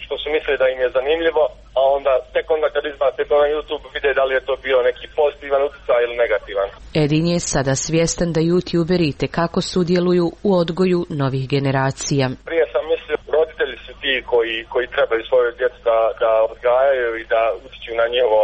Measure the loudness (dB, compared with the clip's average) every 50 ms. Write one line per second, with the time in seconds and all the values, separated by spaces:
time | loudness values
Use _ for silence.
0 | -10 -10 -8 -8 -6 -4 -4 -2 0 -2 0 2 0 0 0 0 -2 0 0 -2
1 | 0 0 0 0 0 0 2 2 0 0 -2 -8 -20 -6 -2 0 2 2 2 2
2 | 2 2 2 2 0 -2 -4 -4 -2 0 0 0 0 0 -2 -2 -4 -4 -4 -2
3 | -2 -2 0 -2 -2 2 4 4 4 2 2 -2 -4 -6 -10 -10 -10 -10 -10 -2
4 | -2 0 2 2 0 2 0 -2 -2 -2 -4 -4 -2 0 2 2 2 2 0 -2
5 | -12 -8 -2 0 0 0 0 -4 -4 -2 0 0 0 -2 -4 -8 -2 0 2 2
6 | 2 0 0 -2 0 0 0 -2 -4 -4 -4 -4 -4 -4 -6 -14 -20 -6 -2 0
7 | 0 2 2 0 0 0 0 -2 -2 -2 -2 -2 0 0 -2 -2 -2 -2 0 0
8 | 0 0 0 -2 -2 -2 0 0 0 2 2 0 0 0 -2 -2 0 0 0 0
9 | 0 0 -2 -4 -6 -4 -2 -2 -2 -2 -2 -4 -4 -2 -2 -2 0 0 0 2
10 | 2 2 2 2 2 0 -4 -2 -2 0 2 2 2 0 0 0 0 2 2 0
11 | -2 -4 -4 -2 -2 -2 -2 -4 -4 -2 -2 0 0 0 0 0 0 0 -2 -4
12 | -4 -2 0 0 0 -2 -4 -8 -10 -2 0 0 0 2 0 -4 -2 0 -4 -4
13 | -2 -4 -6 -6 -2 0 2 2 2 0 -2 -4 -6 -6 -6 -10 -14 -20 -16 -8
14 | -4 -2 -2 -2 -2 0 0 0 0 0 -4 -6 -8 -4 -4 -4 -4 -2 0 0
15 | 0 2 0 -2 0 2 2 2 2 2 -2 -2 -2 -4 -4 -2 0 0 2 2
16 | 2 0 0 0 0 2 4 4 2 0 -2 -2 0 2 4 4 4 2 2 2
17 | 0 -2 -4 -6 -4 -2 0 0 2 0 -2 -4 -10 -18 -20 -18 -12 -6 -2 0
18 | 0 0 2 2 2 4 4 4